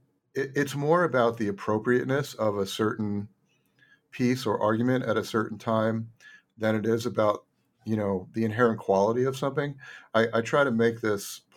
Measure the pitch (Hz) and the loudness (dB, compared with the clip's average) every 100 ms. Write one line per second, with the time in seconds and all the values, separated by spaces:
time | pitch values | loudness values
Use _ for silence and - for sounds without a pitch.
0 | _ _ _ 135 135 135 135 139 147 170 | _ _ _ -6 -4 -2 -2 -2 2 2
1 | 170 127 117 117 104 98 - 107 113 123 | 2 2 2 2 -4 -4 -2 -2 2 0
2 | 127 135 139 - 110 101 98 - 110 117 | 2 -2 -4 -2 -2 0 -4 -2 -2 -2
3 | 104 104 104 _ _ _ _ _ _ _ | -4 -4 -8 _ _ _ _ _ _ _
4 | _ - 123 127 110 104 104 113 123 127 | _ -2 0 0 0 0 2 2 2 0
5 | 123 107 98 113 107 104 - 110 110 113 | 0 -2 0 -2 -2 -6 -2 0 0 -2
6 | 113 _ - - _ - 110 110 104 113 | -6 _ -20 -20 _ -4 0 0 0 0
7 | 120 104 107 104 _ _ _ _ - 110 | -2 0 2 0 _ _ _ _ -4 -2
8 | 101 98 92 110 113 110 120 104 - 98 | 0 -2 -4 -4 -2 2 2 2 2 4
9 | 101 120 131 135 139 139 143 139 - - | 4 2 0 -2 -4 -4 -6 -6 -16 -20
10 | - 113 113 113 113 147 139 117 117 113 | -2 2 2 0 0 2 2 4 2 2
11 | 113 101 - - _ | -2 -2 -4 -14 _